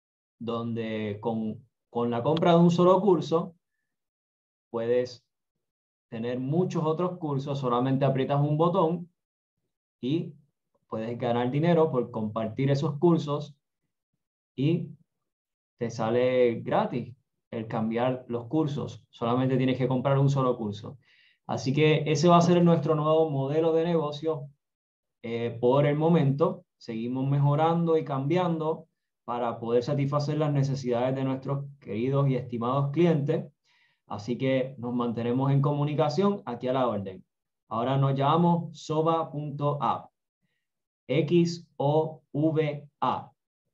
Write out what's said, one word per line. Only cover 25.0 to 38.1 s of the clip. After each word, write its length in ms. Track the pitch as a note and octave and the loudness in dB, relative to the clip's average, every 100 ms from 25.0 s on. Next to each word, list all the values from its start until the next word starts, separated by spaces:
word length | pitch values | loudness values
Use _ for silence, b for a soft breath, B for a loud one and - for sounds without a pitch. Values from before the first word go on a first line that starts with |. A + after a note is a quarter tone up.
| _ _ | _ _
Eh, 340 | A2+ A#2 A#2+ A#2 | -8 -6 -6 0
por 280 | B2 C#3 C#3+ | 2 4 2
el 80 | D3+ | 2
momento, 720 | D#3+ E3+ C#3 C#3 F#3 - - _ | 2 4 2 2 0 -2 -12 _
seguimos 500 | - A2 A#2+ C3 C#3 | -10 -8 -6 -4 -2
mejorando 720 | C#3+ C#3+ D3 E3 E3+ E3 D#3+ | 0 2 2 2 2 2 0
y 80 | C#3+ | -2
cambiando 800 | C3+ C#3 F3+ F3 D#3 D#3 E3 - _ _ _ - | -4 -2 0 0 -2 -4 -6 -10 _ _ _ -8
para 340 | A#2+ A#2+ - | -6 -4 -4
poder 220 | A#2 A#2+ | 0 0
satisfacer 560 | C3+ C#3+ C#3 D3 D3+ D3+ | 0 -2 0 -2 -2 -2
las 160 | D3 | 0
necesidades 640 | C#3+ C3+ B2+ B2 A#2 B2+ C3+ | 0 0 -2 -2 0 0 -2
de 80 | |
nuestros 420 | C3 C3+ C#3 C#3 - - | -4 -4 -6 -8 -8 -16
queridos 500 | - G#2 C3 C#3 C#3 | -10 -4 0 2 2
y 60 | B2 | 0
estimados 560 | - A#2 A#2 C#3 C#3 | -4 -6 -2 -2 0
clientes. 600 | D3 F3 D3 C#3+ - - _ _ _ _ _ _ | 2 2 2 0 -4 -6 _ _ _ _ _ _
Así 320 | G#2 A#2 A2+ | -10 -6 -4
que 380 | C3+ C3 B2 - | 0 0 -2 -6
nos 160 | A#2+ | -6
mantenemos 580 | A#2+ A#2+ A2+ A#2+ B2+ C#3 | -4 -4 -2 -2 0 2
en 120 | C#3 | 2
comunicación 800 | C#3+ C#3+ D3 D3+ D3 C#3+ G3+ G3+ B2 | 2 0 -2 0 0 2 0 -2 -6
aquí 220 | A#2 B2+ | -6 -2
a 60 | |
la 140 | C3 A#2+ | 0 0
orden. 380 | G#2 G2 F#2 - _ _ _ _ | -2 -6 -12 -20 _ _ _ _
Ahora 300 | A2 B2 C#3 | -4 0 2
nos 160 | C#3 | 2